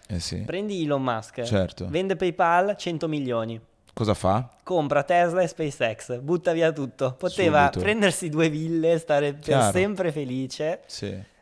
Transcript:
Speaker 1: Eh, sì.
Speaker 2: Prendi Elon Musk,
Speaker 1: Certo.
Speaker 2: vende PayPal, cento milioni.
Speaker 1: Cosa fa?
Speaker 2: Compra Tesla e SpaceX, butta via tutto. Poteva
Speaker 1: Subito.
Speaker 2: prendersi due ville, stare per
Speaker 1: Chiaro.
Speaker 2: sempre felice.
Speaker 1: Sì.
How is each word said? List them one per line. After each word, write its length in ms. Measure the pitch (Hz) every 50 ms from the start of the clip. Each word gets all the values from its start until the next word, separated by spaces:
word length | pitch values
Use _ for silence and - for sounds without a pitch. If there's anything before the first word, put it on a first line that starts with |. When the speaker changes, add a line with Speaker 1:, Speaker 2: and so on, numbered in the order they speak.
| - -
Speaker 1:
Eh, 120 | 104 87
sì. 180 | 82 - 92 90
Speaker 2:
Prendi 440 | 101 117 160 185 208 214 202 185 160
Elon 180 | 147 147 139 131
Musk, 380 | 127 117 110 113 - - - 120
Speaker 1:
Certo. 440 | 117 113 98 92 87 - - 92 92
Speaker 2:
vende 280 | 143 165 190 190 190
PayPal, 600 | 160 190 180 170 - 180 170 170 175 185 202 202 196
cento 300 | - 180 170 151 170 160
milioni. 520 | 156 147 139 127 120 113 113 113 113 113 - _ _ _ _ _ -
Speaker 1:
Cosa 200 | - 113 104 101
fa? 360 | - - 92 95 113 127 120 _ _ -
Speaker 2:
Compra 400 | - 185 170 147 139 143 147 139
Tesla 380 | - 175 175 175 175 165 185
e 60 | 180 165
SpaceX, 720 | - - 160 147 135 - 127 113 107 - - - 123 120
butta 320 | 131 143 175 170 160 180
via 200 | 165 160 170 160 160
tutto. 400 | 147 139 123 - - 135 127 127 -
Poteva 440 | - 180 - - 190 165 151 147 143
Speaker 1:
Subito. 160 | 139 - -
Speaker 2:
prendersi 500 | 90 196 214 226 202 190 160 - 185 165
due 200 | 147 156 165 160
ville, 480 | 151 151 160 165 165 165 160 165 170 160
stare 320 | 165 - 151 143 147 147
per 80 | 143 147
Speaker 1:
Chiaro. 300 | - - 135 135 120 104
Speaker 2:
sempre 400 | 98 180 185 208 208 185 185 170
felice. 680 | 147 151 143 127 127 131 135 127 - - 151 156 180 - -
Speaker 1:
Sì. 320 | - - - - 101 98 98 101 - _ _